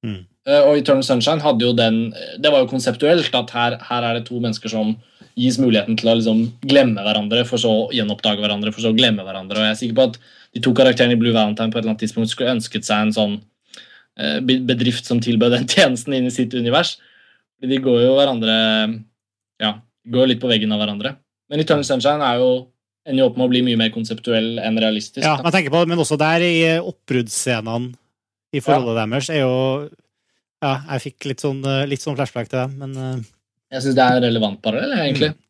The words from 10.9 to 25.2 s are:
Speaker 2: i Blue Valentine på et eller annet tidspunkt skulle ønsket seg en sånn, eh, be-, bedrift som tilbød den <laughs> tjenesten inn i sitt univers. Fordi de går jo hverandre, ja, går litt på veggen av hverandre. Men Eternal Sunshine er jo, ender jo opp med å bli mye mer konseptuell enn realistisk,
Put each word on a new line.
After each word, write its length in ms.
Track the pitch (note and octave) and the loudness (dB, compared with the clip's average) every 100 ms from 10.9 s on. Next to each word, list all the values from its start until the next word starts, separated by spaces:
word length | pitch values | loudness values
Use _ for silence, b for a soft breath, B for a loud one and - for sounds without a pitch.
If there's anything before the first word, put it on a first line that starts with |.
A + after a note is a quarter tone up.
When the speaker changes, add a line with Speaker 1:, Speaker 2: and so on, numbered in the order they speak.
| A#2+ A#2+ | 6 2
Speaker 2:
i 60 | A#2+ | 4
Blue 140 | A#2 | 2
Valentine 360 | A2+ G#2+ G#2+ A2+ | 2 0 0 -2
på 80 | A#2 | -2
et 40 | |
eller 80 | A2 | -4
annet 100 | A2 A2 | -4 -4
tidspunkt 240 | A#2 A2 | -4 -4
skulle 220 | - B2 B2 | -2 -2 -2
ønsket 300 | G#2+ G#2+ - | -4 -8 -2
seg 180 | G#2 | 0
en 80 | G#2+ | 0
sånn, 200 | G#2+ G#2 G#2 - _ B B B B B - | 0 -2 -2 -10 _ B B B B B -8
eh, 200 | D2 D2 | -4 -2
be-, 200 | B2 C3 B2+ | 0 0 2
bedrift 360 | B2 A2+ A#2 - | 0 0 -2 -2
som 140 | A#2+ | -2
tilbød 320 | A#2 A2 A#2+ | 0 2 2
den 140 | A#2+ B2+ | 2 0
<laughs> 40 | |
tjenesten 400 | - D#3 A#2+ C#3+ C3+ | 4 4 2 -4 -2
inn 100 | B2+ | -2
i 40 | |
sitt 200 | B2 B2 B2 | -2 -4 -2
univers. 360 | A#2 C#3 E3+ - b b b b b _ | 0 0 0 -6 b b b b b _
Fordi 160 | B2+ | -4
de 80 | C3+ | 0
går 180 | C3 A#2+ | 2 4
jo 100 | B2 | 4
hverandre, 400 | C3+ C#3 A#2+ A2+ A2 A2 A2 G#2+ A2+ A2 _ _ _ _ _ | 4 2 2 0 2 2 0 -2 -6 -12 _ _ _ _ _
ja, 120 | G#2+ G#2+ _ _ A#2 | -6 -6 _ _ -4
går 160 | A#2+ C3 | 2 2
litt 120 | A#2+ | 2
på 80 | B2+ | 2
veggen 200 | A2 G#2+ | 2 2
av 40 | G#2+ | -2
hverandre. 380 | G#2+ G2+ B2 D3+ _ _ _ | -2 -4 -8 -10 _ _ _
Men 120 | D3 | -4
Eternal 200 | D#3 D3+ C#3 | 0 0 2
Sunshine 360 | C3 C3 D3+ | 0 2 2
er 160 | C3+ A#2+ | 0 2
jo, 120 | B2+ B2+ B2+ _ _ _ - | 2 0 -4 _ _ _ -4
ender 180 | C3 | 2
jo 60 | B2+ | 2
opp 60 | B2 | 2
med 80 | B2+ | 0
å 40 | |
bli 100 | B2 B2 | 2 2
mye 120 | A2+ | 2
mer 100 | A2 | 0
konseptuell 680 | A#2 A2 A2+ - A2+ A2+ A#2 | -2 -8 -8 -2 0 0 -4
enn 160 | G#2 A2 | -2 -2
realistisk, 460 | A2 G#2+ G#2 - | -2 -4 -6 -4